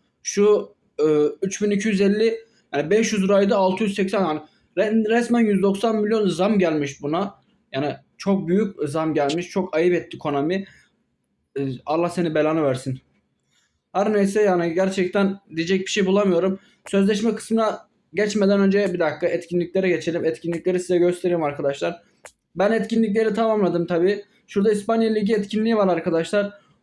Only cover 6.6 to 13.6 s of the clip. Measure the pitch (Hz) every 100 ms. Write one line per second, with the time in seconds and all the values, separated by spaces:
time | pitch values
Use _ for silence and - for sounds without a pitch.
6.6 | 175 156 139 - 143 170 196 - _ _
7.6 | _ 135 143 - _ _ 196 190 160 190
8.6 | 202 - 147 160 160 147 143 165 180 196
9.6 | 185 160 175 170 165 - 151 143 151 190
10.6 | 196 - _ _ _ _ _ _ _ 139
11.6 | 135 123 143 156 170 180 170 156 151 160
12.6 | 143 131 135 131 _ _ _ _ _ _